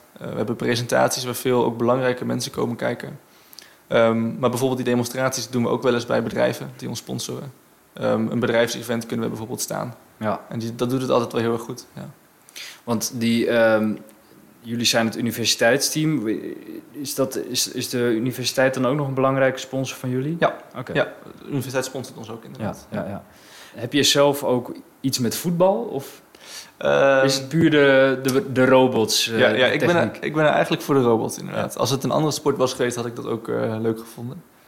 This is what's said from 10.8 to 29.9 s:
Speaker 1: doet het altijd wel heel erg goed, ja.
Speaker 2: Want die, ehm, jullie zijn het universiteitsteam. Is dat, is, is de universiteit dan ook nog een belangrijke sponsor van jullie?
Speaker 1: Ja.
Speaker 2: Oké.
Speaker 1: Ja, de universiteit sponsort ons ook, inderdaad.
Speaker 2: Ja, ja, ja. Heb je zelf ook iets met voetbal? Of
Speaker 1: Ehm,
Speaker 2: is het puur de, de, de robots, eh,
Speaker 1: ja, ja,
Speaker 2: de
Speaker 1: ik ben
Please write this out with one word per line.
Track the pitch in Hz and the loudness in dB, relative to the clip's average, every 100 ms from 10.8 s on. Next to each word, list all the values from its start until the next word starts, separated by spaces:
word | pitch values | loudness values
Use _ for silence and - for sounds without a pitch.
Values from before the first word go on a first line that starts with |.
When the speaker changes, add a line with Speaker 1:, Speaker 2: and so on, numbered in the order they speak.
| 123 | -2
Speaker 1:
doet | 131 | 0
het | 127 | 2
altijd | 123 117 | 2 2
wel | 120 | -2
heel | 113 | -2
erg | 117 | -2
goed, | - 123 - | -6 -14 -14
ja. | - 139 - _ _ _ - - - | -16 -16 -18 _ _ _ -18 -18 -14
Speaker 2:
Want | - 113 - 127 | -4 -4 -4 -2
die, | 117 117 110 | 0 2 2
ehm, | 117 113 110 107 90 - - _ - - - | 4 4 4 2 -2 -8 -20 _ -20 -20 -18
jullie | 120 117 113 | -8 -2 0
zijn | 123 113 | 2 0
het | - | -2
universiteitsteam. | 120 110 113 - 117 131 - 156 156 151 110 95 - - - - - | -4 -2 -2 2 4 4 0 0 0 0 0 -4 -4 -12 -14 -16 -16
Is | - 135 - | -12 -8 -2
dat, | 135 110 | -2 -2
is, | - 127 - | -4 -4 -4
is | - 117 | -4 -4
de | 127 120 | 0 0
universiteit | 113 127 123 120 - 131 | 0 -2 -4 -4 0 0
dan | 131 123 | 2 0
ook | 147 | 0
nog | 139 | -2
een | |
belangrijke | 135 131 135 131 131 | 0 2 4 2 0
sponsor | - 135 131 - | -6 -6 -6 -6
van | 127 | -4
jullie? | 127 139 170 | -2 -2 0
Speaker 1:
Ja. | 156 - - - | 0 -2 -12 -12
Speaker 2:
Oké. | 127 | -6
Speaker 1:
Ja, | 147 120 - - - | -2 -2 -4 -20 -18
de | - | -8
universiteit | 143 127 135 - | -6 -4 -4 -4
sponsort | 135 123 - | -6 -10 -12
ons | 110 | -14
ook, | 117 | -14
inderdaad. | - - 104 - - | -14 -8 -8 -8 -10
Speaker 2:
Ja, | 110 | -8
ja, | 92 | -6
ja. | 101 - - - - - - | -8 -14 -20 -20 -20 -20 -10
Heb | 117 | -4
je | 143 | 0
zelf | 131 147 143 143 | 2 4 4 4
ook | - 123 120 - - _ | 0 0 -2 -12 -16 _
iets | 135 123 | -4 -2
met | 117 - | -2 -2
voetbal? | 165 170 185 214 | -2 2 4 2
Of | 226 135 - - - - - - - - | -2 -8 -10 -18 -20 -20 -18 -18 -18 -4
Speaker 1:
Ehm, | 139 143 139 135 135 | 2 4 4 4 4
Speaker 2:
is | 135 | 0
het | - | -2
puur | 160 165 | 2 4
de, | 147 139 135 135 131 | 6 6 8 6 4
de, | 135 131 135 | 2 0 0
de | 131 127 | 4 6
robots, | 131 131 110 107 - 113 | 8 6 4 2 2 0
eh, | 113 | 4
Speaker 1:
ja, | 123 | 4
ja, | - 127 | 4 4
Speaker 2:
de | |
Speaker 1:
ik | - | 4
ben | 165 | 2